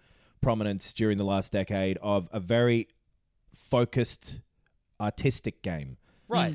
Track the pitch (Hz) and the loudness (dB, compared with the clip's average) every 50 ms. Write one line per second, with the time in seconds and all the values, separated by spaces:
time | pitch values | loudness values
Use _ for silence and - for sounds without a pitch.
0 | _ _ _ _ _ _ _ - - 127 113 110 104 104 101 95 - - - - | _ _ _ _ _ _ _ -2 0 2 2 2 0 -2 -2 -2 -4 -8 -2 2
1 | 113 107 104 98 98 98 98 95 95 - - 98 92 - 101 95 95 95 95 - | 2 2 2 2 2 0 0 0 0 0 -2 -2 -2 0 0 0 0 0 0 -2
2 | - 104 101 98 87 - - 107 90 87 117 120 120 120 117 117 - _ _ _ | 0 0 0 0 0 -2 -8 -8 -2 0 2 4 4 4 4 2 0 _ _ _
3 | _ _ _ _ _ _ _ _ _ _ - - - - 135 120 120 - - 131 | _ _ _ _ _ _ _ _ _ _ -20 -20 -6 0 2 2 2 2 2 0
4 | 117 - - - - - - - - _ _ _ _ _ _ _ _ _ _ - | 0 0 -2 -6 -8 -16 -16 -16 -18 _ _ _ _ _ _ _ _ _ _ -4
5 | 104 104 - - - 139 123 - - 107 - _ - 95 85 78 71 - - - | -4 -4 -4 0 0 0 0 0 -4 -8 -10 _ -8 -6 -6 -6 -8 -10 -12 -18
6 | _ _ _ _ _ - 233 226 - 170 | _ _ _ _ _ -2 0 0 0 0